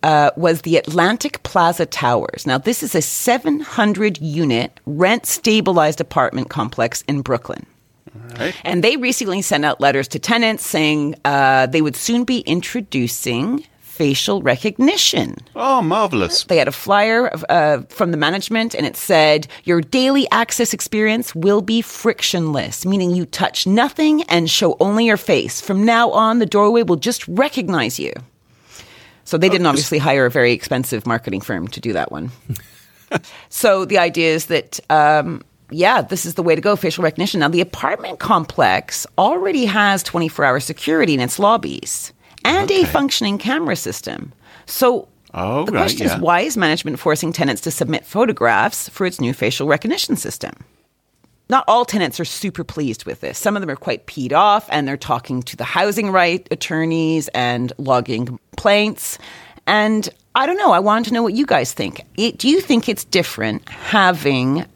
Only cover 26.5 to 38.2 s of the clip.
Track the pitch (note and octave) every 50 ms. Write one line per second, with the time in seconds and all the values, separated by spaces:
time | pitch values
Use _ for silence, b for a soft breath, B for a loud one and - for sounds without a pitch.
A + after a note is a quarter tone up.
26.5 | - G#3 G#3 G#3 A3+ A#3 A3+ E3+ F3 D#3 - A3+ A#3+ - - - E3+ F#3+ C4+ D4
27.5 | - C4+ G3 F3+ F#3+ D#3 A#2+ A2 A#2+ - - C2 - - B2 _ _ _ _ B
28.5 | B B B B B B B B B B B B B B B - - D#3+ E3 F#3+
29.5 | F#3 F3+ F3+ D#3+ C#3 C#3 - - E3 D3 C#3 D3+ C3+ C#3 C3 B2 A#2+ D3 B2 A#2+
30.5 | A#2+ - - - C#3 B2+ B2+ - - A2 G2+ A#2+ A2+ A#2 - - F#2+ F#2+ F#2+ -
31.5 | A#2+ F2 E2 G#2+ - - - A#2 G#2 F2 C2 - - C#2+ E2 B2+ B2 - _ -
32.5 | - - - - - - _ _ _ _ _ _ - - B B B B B B
33.5 | - - - A3 G3 F#3+ F#3+ F3+ G3+ F#3+ F3 E3+ - E3+ E3 D#3+ D#3 E3 D#3 -
34.5 | E3+ D3 - _ - - - _ D3+ D#3 D3+ D3 D3+ D3+ D3 C3+ - - - _
35.5 | _ _ _ _ - D#3 F3 G3 C4 A3+ C#3 - F#3+ F3 - E3+ D#3+ - E3+ F3
36.5 | D#3+ D#3+ - G#3 G#3 - - E3 - - F3+ D#3+ D3+ - F3 G3+ - F#3+ D3 D3
37.5 | E3 F3 F3+ F3 - - - C#3 - - - - F3 -